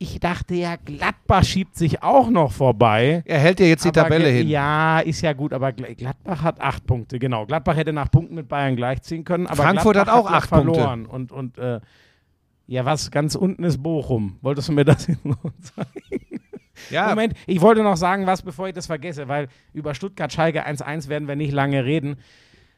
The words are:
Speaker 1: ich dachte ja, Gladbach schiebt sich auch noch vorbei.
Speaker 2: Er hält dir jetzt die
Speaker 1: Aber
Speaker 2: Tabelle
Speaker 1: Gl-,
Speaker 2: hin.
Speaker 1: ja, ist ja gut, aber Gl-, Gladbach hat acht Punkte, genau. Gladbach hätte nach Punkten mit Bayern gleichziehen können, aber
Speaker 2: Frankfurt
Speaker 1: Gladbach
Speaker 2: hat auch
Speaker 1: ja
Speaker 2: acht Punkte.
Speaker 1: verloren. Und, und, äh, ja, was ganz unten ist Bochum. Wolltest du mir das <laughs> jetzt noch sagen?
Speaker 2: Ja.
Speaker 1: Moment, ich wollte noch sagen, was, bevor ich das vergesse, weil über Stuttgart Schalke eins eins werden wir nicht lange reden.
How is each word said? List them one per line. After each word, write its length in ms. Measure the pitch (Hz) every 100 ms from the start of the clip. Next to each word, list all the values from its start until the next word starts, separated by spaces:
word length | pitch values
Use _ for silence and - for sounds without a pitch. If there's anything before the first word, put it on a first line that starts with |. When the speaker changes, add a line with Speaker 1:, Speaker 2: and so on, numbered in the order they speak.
Speaker 1:
ich 180 | 165 -
dachte 380 | 175 180 - 175
ja, 180 | 175
Gladbach 720 | 170 - 147 - - - 190
schiebt 320 | - 190 190 -
sich 260 | 165 -
auch 280 | 165 269 226
noch 200 | 190 143
vorbei. 720 | - 131 107 117 107 131 170 -
Speaker 2:
Er 120 | 160
hält 220 | 156 190
dir 80 | 180
jetzt 160 | 160
die 60 | 175
Speaker 1:
Aber 120 | 160 160
Speaker 2:
Tabelle 160 | 160 160
Speaker 1:
Gl-, 100 | 123
Speaker 2:
hin. 100 | 117
Speaker 1:
ja, 500 | 147 143 151 160 160
ist 220 | 160 -
ja 140 | 160
gut, 180 | 135 147
aber 160 | 131 135
Gl-, 240 | 117 117
Gladbach 480 | 113 127 - - 160
hat 180 | 160 -
acht 240 | 135 -
Punkte, 360 | - 123 110 127
genau. 260 | 127 117 104
Gladbach 300 | 156 - 156
hätte 160 | 156
nach 180 | 151 131
Punkten 240 | - 165
mit 140 | 165 127
Bayern 260 | 143 139
gleichziehen 480 | 123 123 131 - 165
können, 240 | 156 175 180
aber 160 | 147
Speaker 2:
Frankfurt 300 | 147 190 214
Speaker 1:
Gladbach 220 | 202 202
Speaker 2:
hat 40 | 233
auch 60 | 196
Speaker 1:
ja 60 | 165
Speaker 2:
acht 140 | -
Punkte. 240 | 160 160
Speaker 1:
verloren. 320 | 165 - 117 113
Und, 240 | 127 127
und, 280 | 135 127 -
äh, 200 | 123 113 - _ _ _ _ _ _ _ -
ja, 180 | 127
was 280 | 127 151 -
ganz 240 | 147 151 -
unten 260 | 185 -
ist 180 | 170 131
Bochum. 520 | 160 156 117 120 101 90
Wolltest 260 | 131 143 139
du 40 |
mir 120 | 143
das 220 | 143 147 -
<laughs> 0 |
jetzt 180 | 143
noch 140 | 143 - 170 - - -
sagen? 140 | - - - - - - _ - _ - -
Speaker 2:
Ja. 180 | 147 214
Speaker 1:
Moment, 260 | 214 220 - -
ich 120 | 180
wollte 220 | 202 220
noch 140 | 214 170
sagen, 300 | 180 196 190
was, 120 | 185
bevor 280 | 180 151 190
ich 40 |
das 120 | 175 -
vergesse, 400 | 156 170 147 131
weil 220 | 143 135 _ _
über 220 | 151 151
Stuttgart 380 | 135 196 196 151
Schalke 320 | - 165 151
eins 160 | 143 143
eins 280 | 147 156 139
werden 180 | 147 147
wir 80 |
nicht 180 | 143 151
lange 320 | 143 139 139
reden. 340 | 123 156 139 139 - _ _ _ _